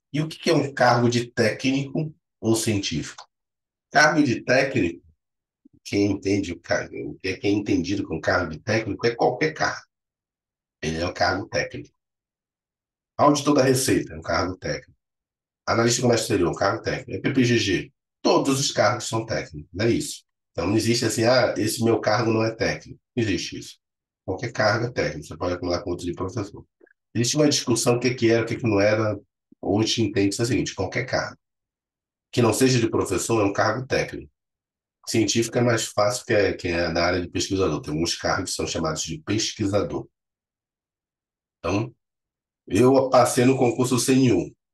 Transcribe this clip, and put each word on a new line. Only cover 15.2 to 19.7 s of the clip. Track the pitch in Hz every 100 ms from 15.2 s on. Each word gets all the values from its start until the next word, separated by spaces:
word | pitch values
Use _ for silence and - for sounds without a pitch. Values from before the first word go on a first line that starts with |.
| _ _ _ _ -
Analista | 110 117 120
de |
comércio | 120 113 -
exterior, | 101 85
um | -
cargo | 98 110
técnico. | - - -
É | -
P | -
P | 131
G | 120 117
G, | 101 85 - _ _ _
todos | - 165 139 127
os | -
cargos | - 104 110 -
são | 113 -
técnicos, | 76 - 76 -